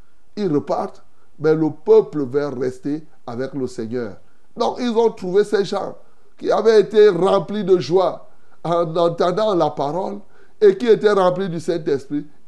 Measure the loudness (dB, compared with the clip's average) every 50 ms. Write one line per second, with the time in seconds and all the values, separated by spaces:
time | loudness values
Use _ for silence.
0 | -16 -16 -16 -16 -16 -12 -6 -4 -2 0 0 0 0 -2 -4 -4 -4 -6 -8 -12
1 | -16 -16 -16 -16 -16 -16 -8 0 2 2 4 4 2 0 -2 0 4 6 6 6
2 | 6 4 0 -4 -4 -2 -2 -2 -2 -2 -4 -4 -4 -4 -6 -6 -6 -6 -6 -6
3 | -8 -12 -16 -14 -12 -8 -6 -6 -6 -6 -6 -6 -6 -6 -6 -6 -8 -6 -4 -6
4 | -6 -6 -10 -12 -16 -18 -18 -18 -18 -10 -4 -2 -2 -2 -2 -2 -2 0 2 2
5 | 2 2 0 -2 -4 0 2 2 2 2 2 0 0 0 -2 -4 -6 -6 -10 -12
6 | -14 -16 -16 -16 -16 -16 -14 -6 -2 0 0 2 4 6 6 6 6 6 6 8
7 | 8 8 8 4 4 4 2 2 0 -2 -4 -2 2 4 4 4 4 2 2 2
8 | 2 2 -2 -4 -10 -14 -14 -14 -14 -14 -12 -8 -4 -2 0 0 0 0 0 2
9 | 2 2 2 0 0 0 0 0 0 2 2 2 2 0 0 -2 -4 -4 -4 -4
10 | -6 -6 -8 -10 -12 -14 -16 -16 -16 -14 0 4 4 4 6 4 4 4 4 4
11 | 4 4 4 4 4 4 2 0 -2 -4 -4 -4 -2 -2 -4 -2 -2 -2 -2 -2
12 | -2 -4 -6 -6 -6 -8 -14 -14 -10